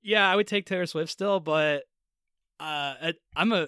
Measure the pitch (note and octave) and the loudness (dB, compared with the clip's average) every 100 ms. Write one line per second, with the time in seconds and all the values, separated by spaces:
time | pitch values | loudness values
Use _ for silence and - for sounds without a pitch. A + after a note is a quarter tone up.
0 | G3+ G#3+ G3 G3 G#3 G3+ F#3+ F#3 E3+ D#3 | 0 2 4 4 2 -2 -2 -4 -2 -4
1 | D#3+ - G3+ F#3+ D#3 D#3 D3+ C#3+ - _ | -6 -4 -2 0 0 0 2 0 -6 _
2 | _ _ _ _ _ - D#3 D3 C#3+ C3 | _ _ _ _ _ -14 -8 -6 -6 -4
3 | E3 E3 _ - G#3+ G3+ | -6 -6 _ 0 2 2